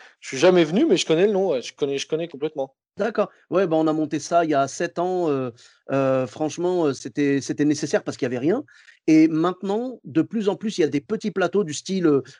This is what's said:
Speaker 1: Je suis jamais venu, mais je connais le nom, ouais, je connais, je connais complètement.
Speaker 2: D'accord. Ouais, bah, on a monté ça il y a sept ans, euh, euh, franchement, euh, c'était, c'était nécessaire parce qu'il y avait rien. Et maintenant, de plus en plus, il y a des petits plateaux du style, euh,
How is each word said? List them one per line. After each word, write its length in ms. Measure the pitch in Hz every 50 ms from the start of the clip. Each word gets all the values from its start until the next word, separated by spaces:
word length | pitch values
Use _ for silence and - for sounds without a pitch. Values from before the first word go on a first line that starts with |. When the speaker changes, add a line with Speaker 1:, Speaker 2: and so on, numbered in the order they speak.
| - - _ _
Speaker 1:
Je 80 | - -
suis 100 | 139 131
jamais 260 | 151 185 185 175 165
venu, 220 | 147 165 220 330
mais 100 | 320 196
je 80 | 147 -
connais 220 | - 160 160 190
le 80 | 220 208
nom, 160 | 185 196 185
ouais, 100 | 143 123
je 140 | 113 - -
connais, 240 | - 151 139 139 135
je 100 | - -
connais 200 | 160 156 170 165
complètement. 480 | - 127 147 156 - 143 135 135 _ _ _ _ _
Speaker 2:
D'accord. 320 | - 202 233 214 - 196 - _ _ _ -
Ouais, 160 | 147 185 196
bah, 100 | 170 160
on 100 | 160 160 156
a 40 |
monté 260 | 151 156 156 139 160 147
ça 260 | - - 175 170 170
il 60 | 151
y 40 | 147
a 120 | 135 139 131
sept 300 | - - 170 170 - 175
ans, 300 | 175 180 185 180 175 156
euh, 220 | 139 135 131 123 117 - - - _ _ - -
euh, 340 | 135 135 135 135 131 131 131
franchement, 600 | 123 - - 156 147 139 - 175 180 180 175 160
euh, 60 | 143 131
c'était, 460 | - - 135 - 147 143 139 139 139
c'était 240 | 131 - 151 - 147
nécessaire 360 | 151 147 - - 139 - 196
parce 140 | - 147 -
qu'il 80 | - 139
y 60 | 120
avait 80 | 123 120
rien. 260 | 123 160 208 262 - _ _ - - - - _ -
Et 220 | - 156 156 160 160
maintenant, 720 | 160 156 165 180 180 180 - 190 202 220 247 262 233 - -
de 160 | 151 127 160
plus 280 | 147 - - 233 196 196
en 80 | 185
plus, 200 | - - 220 -
il 40 | -
y 40 | 160
a 40 | 143
des 120 | 135 143
petits 300 | - - 214 - - 208
plateaux 320 | - 190 185 170 - 196
du 100 | 202 151 139
style, 320 | - - - 190 190 170
euh, 160 | 156 143 135 127 - -